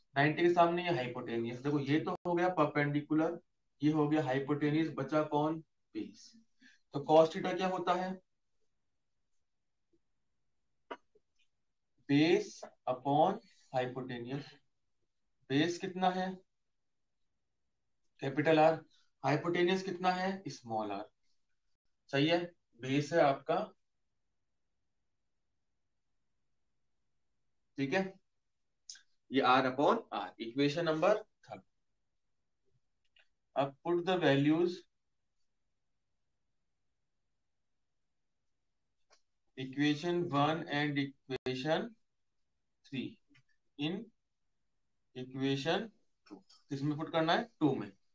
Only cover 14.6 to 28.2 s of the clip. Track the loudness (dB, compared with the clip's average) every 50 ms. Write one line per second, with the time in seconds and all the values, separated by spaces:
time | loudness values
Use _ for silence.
14.6 | _ _ _ _ _ _ _ _ _ _ _ _ _ _ _ _ _ -4 0 0
15.6 | 0 0 -2 -6 -8 -8 -4 0 0 0 0 0 -4 -6 -8 -10 -16 _ _ _
16.6 | _ _ _ _ _ _ _ _ _ _ _ _ _ _ _ _ _ _ _ _
17.6 | _ _ _ _ _ _ _ _ _ _ _ _ -6 -4 -2 0 2 4 6 6
18.6 | 6 6 4 2 -4 -14 _ _ _ _ _ _ -2 -2 0 0 -2 -2 0 2
19.6 | 2 2 2 0 -2 -6 -6 -2 -2 0 0 0 -2 -4 -4 -6 -10 -12 -14 -12
20.6 | -10 -8 -6 -6 -4 -4 -6 -8 -10 -12 _ _ _ _ _ _ _ _ _ _
21.6 | _ _ _ _ _ _ _ _ _ -4 0 0 2 2 2 0 0 -4 -10 _
22.6 | _ _ _ -12 -4 -2 0 0 0 2 2 4 4 4 2 0 -2 -2 -2 -2
23.6 | -2 -6 -10 _ _ _ _ _ _ _ _ _ _ _ _ _ _ _ _ _
24.6 | _ _ _ _ _ _ _ _ _ _ _ _ _ _ _ _ _ _ _ _
25.6 | _ _ _ _ _ _ _ _ _ _ _ _ _ _ _ _ _ _ _ _
26.6 | _ _ _ _ _ _ _ _ _ _ _ _ _ _ _ _ _ _ _ _
27.6 | _ _ _ -4 -2 0 0 0 -2 -2 -8 -14